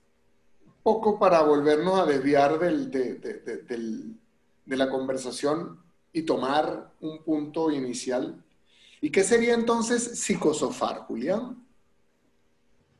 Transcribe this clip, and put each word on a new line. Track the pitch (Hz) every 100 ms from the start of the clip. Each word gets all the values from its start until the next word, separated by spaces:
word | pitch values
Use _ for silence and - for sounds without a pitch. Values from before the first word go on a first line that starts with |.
| _ _ _ _ _ _ - _
poco | 226 214 214 202
para | 196 165
volvernos | 151 147 147 151 180 190
a | 160
desviar | 139 139 143 143 156
del, | 175 151 131
de, | 131 120 -
de, | 123 104
de, | - -
del, | - 117 113 110 - - _ _ _ _
de | - 131
la | 131
conversación | 135 135 131 127 120 143 156 180 - _ _ _
y | 165
tomar | 156 131 131 151 - - - -
un | 156 156
punto | - 151 151 165 160
inicial. | 143 127 117 127 127 156 - _ _ _ _ - -
¿Y | 147
qué | 170
sería | 190 233 240
entonces | 233 226 233 220 233 233 -
psicosofar, | - 175 156 147 131 - 110 -
Julián? | - 113 147 208 254 - - _ _ _ _ _ _ _ _ _ _ _ _ _